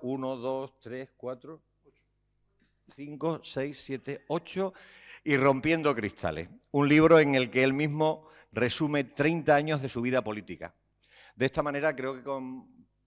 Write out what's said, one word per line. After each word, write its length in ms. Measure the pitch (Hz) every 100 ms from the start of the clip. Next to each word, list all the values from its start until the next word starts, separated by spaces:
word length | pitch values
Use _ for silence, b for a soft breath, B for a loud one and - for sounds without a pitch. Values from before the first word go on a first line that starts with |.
uno, 340 | 127 135 131 131
dos, 420 | 123 131 135 _
tres, 300 | 113 127 135 _
cuatro, 460 | 127 127 131 156 _ _ _ _ _ _ _ _ _ _ _ _ _
cinco, 460 | - 147 147 160 156
seis, 380 | - 143 139 139
siete, 420 | - 135 - 139 -
ocho, 460 | 165 170 185 190 B B B B B
y 120 | - 139
Rompiendo 560 | 135 135 151 165 147
cristales, 560 | 117 104 - 90 78 82 - _
un 180 | 143 143
libro 300 | 151 160 160
en 160 | 147
el 160 | 139 123
que 140 | 120
él 80 | 131
mismo 560 | 135 151 147 156 156 B B B
resume 500 | - 120 - 151 147
treinta 540 | 127 - 147 170 151 147
años 260 | 151 151
de 60 | 131
su 120 | 123
vida 220 | 123 127
política. 500 | 107 104 - 87 82 - _ _ B B B
De 100 | -
esta 200 | 131 -
manera 320 | 147 143 156 131
creo 180 | 131
que 80 | 131
con-, 640 | 131 135 131 131 - _ _ _